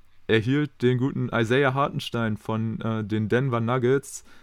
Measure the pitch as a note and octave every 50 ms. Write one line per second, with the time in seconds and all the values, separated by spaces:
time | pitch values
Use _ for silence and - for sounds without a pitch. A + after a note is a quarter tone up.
0 | - - - - - - G#2+ A2 G2+ B2+ C3+ D3 D3+ C#3+ - - B2 B2 B2+ B2
1 | B2+ C#3 - B2+ B2 A#2+ - A2+ A#2 G#2+ B2 C3+ C#3+ C3 B2 C#3 C#3+ - - D3
2 | - - - A#2+ A#2 A2 A2 G#2 - - A2 A2 A2 A2+ A2 - - A2+ A2+ A2
3 | G#2+ G2 A2 A2 A2 G2+ A2+ B2 C#3 C3+ A#2+ A#2 A#2 A2+ B2 C3 A#2+ B2 C3+ C#3
4 | - - - - - - - -